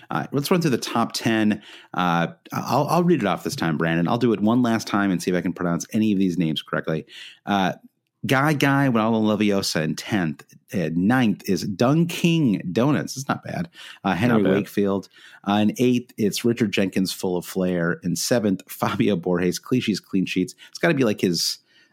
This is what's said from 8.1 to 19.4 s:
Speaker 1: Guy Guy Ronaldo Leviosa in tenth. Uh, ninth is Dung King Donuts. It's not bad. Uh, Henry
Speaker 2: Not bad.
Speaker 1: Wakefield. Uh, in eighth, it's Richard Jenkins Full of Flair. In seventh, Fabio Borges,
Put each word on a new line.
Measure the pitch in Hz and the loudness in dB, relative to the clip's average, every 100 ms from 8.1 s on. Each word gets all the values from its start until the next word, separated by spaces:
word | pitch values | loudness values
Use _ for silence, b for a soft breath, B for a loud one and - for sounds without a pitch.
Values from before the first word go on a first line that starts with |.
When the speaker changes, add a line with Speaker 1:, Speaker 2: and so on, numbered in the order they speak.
| _ 107 | _ 0
Speaker 1:
Guy | 131 143 | 2 2
Guy | 147 143 139 139 | 2 2 2 2
Ronaldo | 117 110 113 107 107 | 2 2 2 2 2
Leviosa | 107 98 95 85 | 2 2 0 -2
in | 80 80 | -2 -4
tenth. | - 104 85 71 - - _ | -2 -2 -2 -4 -12 -20 _
Uh, | 107 80 | -4 -4
ninth | 82 92 127 117 90 - | 0 2 4 2 0 -2
is | 90 | -2
Dung | - 90 123 151 170 | -2 0 2 2 0
King | - 175 165 151 95 90 | 0 0 2 2 0 -2
Donuts. | 87 131 127 82 - | 0 0 0 -4 -8
It's | 139 | -6
not | - | -6
bad. | - - 175 B B B | -6 -8 -8 B B B
Uh, | - 170 | -2 0
Henry | 123 117 | 2 2
Speaker 2:
Not | 202 | 4
bad. | 98 | 2
Speaker 1:
Wakefield. | - - 101 98 - B B B - | 0 -2 0 0 -4 B B B -2
Uh, | 101 | 2
in | 104 101 | 2 2
eighth, | 123 123 123 - | 2 2 -2 -2
it's | 107 92 120 | -2 0 0
Richard | 117 110 | 0 0
Jenkins | 92 95 95 92 | 0 -2 0 -2
Full | - 98 90 | -2 -4 -4
of | 82 | -4
Flair. | - 92 90 85 85 | -2 0 0 0 -2
In | 95 87 | -4 -4
seventh, | - 123 104 95 - | 0 0 0 -2 -4
Fabio | - 110 107 113 98 | -6 -4 0 0 0
Borges, | 87 87 | 0 0